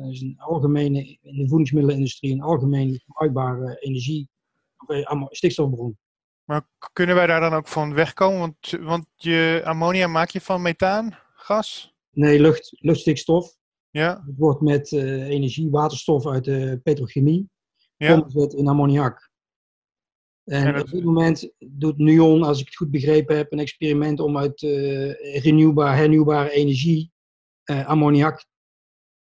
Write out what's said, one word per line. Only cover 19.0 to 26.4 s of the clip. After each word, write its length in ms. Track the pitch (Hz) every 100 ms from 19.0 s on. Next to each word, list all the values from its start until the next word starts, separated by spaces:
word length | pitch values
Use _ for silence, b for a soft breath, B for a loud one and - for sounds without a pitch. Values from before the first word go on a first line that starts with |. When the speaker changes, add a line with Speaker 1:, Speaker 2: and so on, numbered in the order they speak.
| 127 - _ _ _ _ _ _ _ _ _ _ _ _
Speaker 1:
En 220 | - 143 139
Speaker 2:
En 60 |
dat 100 | 139
Speaker 1:
op 60 | 135
dit 140 | 175
moment 500 | 170 165 165 151 - _
doet 400 | 131 139 156 147
NUON, 460 | 151 160 160 160
als 160 | 156 139
ik 60 | 135
het 100 | -
goed 160 | 156
begrepen 460 | 139 147 151 151 151
heb, 140 | 147
een 80 | 147
experiment 600 | 143 - 151 147 151 143
om 180 | 151 143
uit, 260 | 143 139
eh, 800 | 151 143 139 135 139 139 143 139
renewbaar, 540 | 147 156 156 151 143 135
hernieuwbare 520 | 151 156 151 151